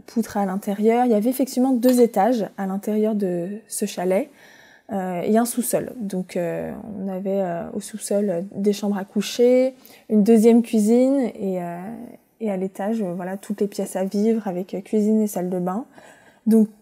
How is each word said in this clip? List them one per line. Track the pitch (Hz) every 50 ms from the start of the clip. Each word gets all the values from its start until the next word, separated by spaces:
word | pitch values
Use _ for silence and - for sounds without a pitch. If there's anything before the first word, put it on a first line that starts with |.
| -
poutres | - - 233 214 - -
à | 208 202
l'intérieur. | 190 190 196 - - 196 208 208 196 226 240 247
Il | 247
y | 220
avait | 208 208 247
effectivement | 254 - 277 247 - 254 247 269
deux | 262 233 220 254 254 247
étages | 240 226 240 208 190 226 262 233 196 - - -
à | 196 190
l'intérieur | 190 202 202 - 214 214 214 214 226
de | 202 196 185 180 175 170 185 202 220 - _
ce | - - 214
chalet, | 202 - - 180 185 185 202 277 - - _ - - - - - - - _ _ -
euh, | 226 196 185 185 185 175
et | 170 - 214 220
un | 240
sous-sol. | 233 - 247 226 - - 160 - - - 254
Donc, | 214 196 190 185 185 185 - 190
euh, | 175 170 165 165 165 160 - - - - 202 202 190
on | 196
avait, | 190 185 196 196 196 196
euh, | 190 180 170 170 - - -
au | 208
sous-sol, | 202 - - 208 - - 208 202 208 202
euh, | 175 170 190 196 -
des | 208 196 208 202
chambres | 202 220 202 202 196
à | 190
coucher, | - - 214 196 - - - 240 247 254 254 254 262 262 _ _ - - - _ _
une | 220 214 202
deuxième | 220 226 226 208 233 226 240
cuisine | 233 233 - 220 208 208 233 240 254 262 277 285 254 214 -
et, | 220 208 196 185 185 175
euh, | 175 170 175 180 208 233 226 240 - - - _ _ _ _
et | 220 214
à | 196 185
l'étage, | 190 190 190 - 196 202 226 226
euh, | 208 180 175
voilà, | 185 180 180 190 196
toutes | - - 208 -
les | 214 202
pièces | - - 190 185 -
à | 196 190
vivre | 196 190 202 208 226 226 226 214 202
avec, | 175 175 196 - -
euh, | 185
cuisine | 196 - - 214 208 214 220 220
et | 214 208
salle | - 185 175 180
de | 185 185
bain. | 175 180 185 214 285 - _ - - - - _ _ _ _ _ _ 220
Donc, | 220 226 220 214 - _